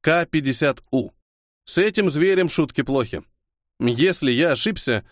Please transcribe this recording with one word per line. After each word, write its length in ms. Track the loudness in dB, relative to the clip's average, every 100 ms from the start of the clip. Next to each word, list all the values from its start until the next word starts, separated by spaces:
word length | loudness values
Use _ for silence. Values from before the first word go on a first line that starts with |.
К 260 | 0 0 0
пятьдесят 560 | -2 -2 0 0 -2 -4
У. 200 | -4 -4 _ _ _ _ _
С 140 | -4 0
этим 320 | 2 2 0
зверем 380 | 2 2 2 0
шутки 340 | 0 -2 -2
плохи. 400 | -2 -2 -2 -6 -12 _ _ _ _ -4
Если 540 | -2 2 2 2 0
я 200 | 2 0
ошибся, 540 | 0 -2 -2 -2 -2 -4